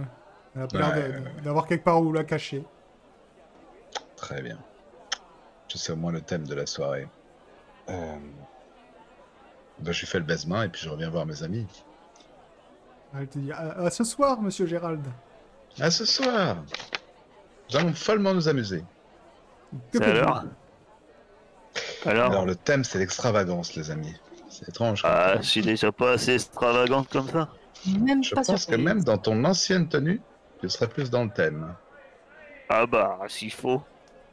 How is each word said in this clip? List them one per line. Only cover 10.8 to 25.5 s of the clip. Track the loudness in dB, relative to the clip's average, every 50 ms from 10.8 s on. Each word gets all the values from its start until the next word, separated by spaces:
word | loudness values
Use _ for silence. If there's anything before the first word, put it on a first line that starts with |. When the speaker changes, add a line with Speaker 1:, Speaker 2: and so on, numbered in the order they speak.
Speaker 2:
je | -10 -8
reviens | -8 -6 -6 -4
voir | -4 -4 -4
mes | -4 -6 -8 -8
amis. | -8 -6 -6 -8 -8 -12 -18 -20 -20 -20 -20 -20 -20 -20 -20 -20 -20 -20 -20 -20 -20 -20 -20 -20 -20 -20 -20 _ -20 -20 -20 -20 -14 -12 -10
Speaker 1:
Elle | -10 -8
te | -8 -8
dit, « | -8 -8
À, | -8 -8 -8 -8 -4 -2 -2
à | -2
ce | 0 0 -2
soir, | -2 0 2 2 2 4 2
monsieur | 0 -2 -2 -2 -2 -2
Gérald. » | -2 -2 -4 -4 -4 -6 -6 -8 -12 -14 -18 -20 -20 -20 -20 -20 -20 -20 -20 -20 -6 0
Speaker 2:
À | 0 2
ce | 2 2 0
soir. | 0 0 2 2 2 2 2 2 2 0 -2 -6 -10 -12 -12 -10 -10 -10 -10 -10 -16 -20 -20 -20 -20 -20 -20 -20 -20 -20 -20 -8 -2
Nous | 0 2
allons | 2 2 0
follement | 0 0 2 2 4 4 4 2
nous | 4 4 2
amuser. | 2 2 0 -2 -4 -6 -6 -10 -16 -20 -20 -20 -20 -20 -20 -20 -20 -20 -20 -20 -20 -20 -20 -16 -14 -14 -10 -4
Speaker 1:
Que | 0 2
Speaker 3:
C'est | 4
Speaker 1:
faites-vous ? | 4
Speaker 3:
à | 6 6
l'heure. | 4 4 2 0 -4 -8 -14 -18 -20 -20 -20 _ _ -20 -20 -20 _ -20 -20 -20 -20 _ -20 -20 -20 -20 -20 -20 -20 -12 -10 -8 -8 -8 -10 -4 0
Alors ? | 2 4 4 4 4
Speaker 2:
Alors, | 4 2 2
le | 0 -2
thème, | -2 0 2 2 2 2
c'est | 0 0 -2
l'extravagance, | -2 -2 -2 0 0 2 4 4 2 2 0 -2 -4 -6 -8
les | -8 -8 -6
amis. | -6 -8 -8 -10 -12 -14 -18 -20 -20 -20 -20 -20
C'est | -18 -16 -16 -14
étrange, | -4 -2 0 0 0 2
comme | 2 4 4
Speaker 3:
Ah, | 6 6 4 4
Speaker 2:
thème. | 4 2
Speaker 3:
je |
suis | 2